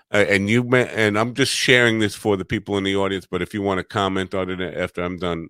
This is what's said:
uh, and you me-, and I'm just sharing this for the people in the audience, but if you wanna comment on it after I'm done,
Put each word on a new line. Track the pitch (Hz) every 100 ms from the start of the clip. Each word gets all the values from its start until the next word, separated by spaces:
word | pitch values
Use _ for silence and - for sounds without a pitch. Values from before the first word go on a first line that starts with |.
| _
uh, | 104 87
and | 98 101
you | 117
me-, | 120 127 120
and | 107 107 104
I'm | 117
just | 120 131
sharing | - - 123 120 110
this | 104
for | - 110 101
the |
people | - 110 101 101
in |
the | 98 98
audience, | 98 95 -
but | 90
if | 87
you | 104
wanna | 98 92
comment | - 110 95 95 92
on | 98 92
it | 92 90 82
after | 90 -
I'm | 87 90
done, | 87 82 80